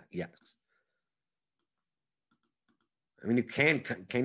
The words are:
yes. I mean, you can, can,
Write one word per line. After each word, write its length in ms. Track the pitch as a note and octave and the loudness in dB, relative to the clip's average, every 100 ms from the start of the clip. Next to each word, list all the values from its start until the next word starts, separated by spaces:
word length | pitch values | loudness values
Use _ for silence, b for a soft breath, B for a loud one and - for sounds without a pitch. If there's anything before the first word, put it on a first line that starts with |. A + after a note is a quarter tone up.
| - | -10
yes. 160 | F2 - - - - _ _ _ _ _ _ _ _ _ _ _ _ _ _ _ _ _ _ _ _ _ _ _ _ _ _ | -8 -8 -12 -20 -20 _ _ _ _ _ _ _ _ _ _ _ _ _ _ _ _ _ _ _ _ _ _ _ _ _ _
I 60 | G#2 | 0
mean, 100 | B2 | 0
you 60 | |
can, 380 | A#2 - D3+ C#3+ | 0 2 2 2
can, 240 | - A#2 F#2 B2 | -2 -8 -4 -2